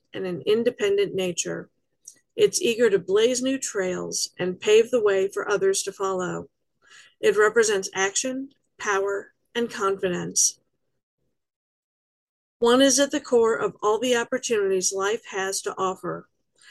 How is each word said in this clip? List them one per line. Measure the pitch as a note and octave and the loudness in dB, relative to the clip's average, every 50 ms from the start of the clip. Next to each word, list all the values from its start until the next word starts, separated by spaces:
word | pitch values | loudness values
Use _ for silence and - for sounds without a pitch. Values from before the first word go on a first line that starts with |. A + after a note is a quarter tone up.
| _ _ | _ _
and | - G#3 F#3+ | -12 -10 -8
an | F#3 F3 E3+ - | -6 -8 -4 -2
independent | - G#3+ A#3 A#3 B3 C4 - G#3 G3+ G3+ G3+ G3+ E3+ - | 0 0 2 0 -2 -2 -2 0 0 2 0 0 0 -2
nature. | F#3+ F#3 F3+ E3+ - - F3+ E3+ E3+ F#3 - _ _ _ _ _ _ _ - - _ _ _ _ | -4 -4 -4 -4 -6 -6 -6 -8 -10 -12 -16 _ _ _ _ _ _ _ -20 -20 _ _ _ _
It's | - G#3 G3 - - | 2 2 2 2 0
eager | - A#3+ A3+ G#3+ B3 A3 | 0 0 2 2 4 4
to | G3 F#3 | 2 0
blaze | - F3+ F#3+ G#3 A3+ B3 B3+ A#3+ | 0 2 2 4 4 4 2 0
new | B3+ C4 C4+ | -2 -2 -2
trails | C4 - - - G#3 F#3 F#3 F3+ F3 F3 E3+ E3+ - - - _ | -4 -6 -6 -4 -4 -4 -4 -4 -6 -6 -6 -6 -6 -6 -6 _
and | - F3+ F#3 F3+ - | -6 -4 -4 -4 -2
pave | - G#3+ G#3+ A3+ A3+ A3+ | 2 6 6 6 6 4
the | B3+ A#3+ | 2 2
way | G#3 G3+ G3 F#3+ F#3+ G3 | 2 2 2 2 0 0
for | - G#3 G3 - | -2 -6 -2 -2
others | G#3 F#3+ F#3+ G3 G3 - - | 0 2 2 2 0 0 -2
to | G3 | -6
follow. | F#3 - G3 F#3+ F#3+ F#3 F3+ F3 E3+ E3 F3 - _ _ _ _ _ _ _ _ - - - _ _ _ | -6 -6 -4 -4 -2 -4 -4 -6 -6 -8 -10 -14 _ _ _ _ _ _ _ _ -20 -20 -20 _ _ _
It | - A3 G3 G#3 | 0 2 4 4
represents | G#3+ G#3+ G#3+ A#3 A3 G#3 G#3+ F#3+ F#3+ - - | 4 4 4 4 2 4 0 -2 -2 -4 -2
action, | F#3+ F#3+ G3 G3 - - C4 B3+ C4 C4+ C4+ _ _ _ _ _ - | -2 -2 -2 -2 -4 -4 -4 -6 -8 -10 -12 _ _ _ _ _ -8
power, | - G#3+ G3 G3 G3 G3+ G3 G3+ - - _ _ _ _ - | -4 -2 -2 -2 -2 -2 -4 -6 -8 -12 _ _ _ _ -6
and | A#3+ A#3+ A3+ | -4 -4 -4
confidence. | - A3+ G3+ G3 G3 F#3 G3 F#3 F3 F3 E3+ F3 F#3 - - - - _ _ _ _ _ _ _ _ _ _ _ _ _ _ _ _ _ _ _ _ _ _ _ _ _ _ _ _ _ _ _ _ _ _ _ _ _ _ _ _ _ | -4 -2 -2 -2 0 0 -2 -2 -2 -4 -6 -4 -2 -2 -2 -2 -2 _ _ _ _ _ _ _ _ _ _ _ _ _ _ _ _ _ _ _ _ _ _ _ _ _ _ _ _ _ _ _ _ _ _ _ _ _ _ _ _ _
One | A#3 A#3 A#3+ C4 | 2 4 6 6
is | C#4 C#4 C4+ C4+ | 6 4 4 2
at | C#4+ C#4 | 2 0
the | - D4 | -2 -6
core | - - B3+ A#3 A3+ A3 A3+ | -2 2 2 4 4 2 2
of | - G#3+ G3 - - | 0 -2 -4 -4 -2
all | - G#3 G#3+ G#3+ | 0 0 0 0
the | A#3+ B3+ B3 | 0 0 0
opportunities | A#3 A#3 - B3+ B3 - - A#3 G#3 G3+ F#3+ F#3+ F#3 F3 - | 0 0 -2 -6 -6 -2 -2 -2 0 0 0 0 0 -2 -2
life | G3 F#3+ F#3+ G3+ A3 A#3 - - | -2 -2 -2 -2 -4 -4 -8 -8
has | - G3 F#3+ F#3+ F#3+ - | -8 -6 -6 -4 -6 -6
to | - G3+ - - | -8 -8 -6 -4
offer. | F#3+ F#3 F#3 - - E3+ E3 E3+ - _ _ _ _ _ _ _ - - | -4 -4 -4 -6 -8 -10 -10 -10 -12 _ _ _ _ _ _ _ -20 -20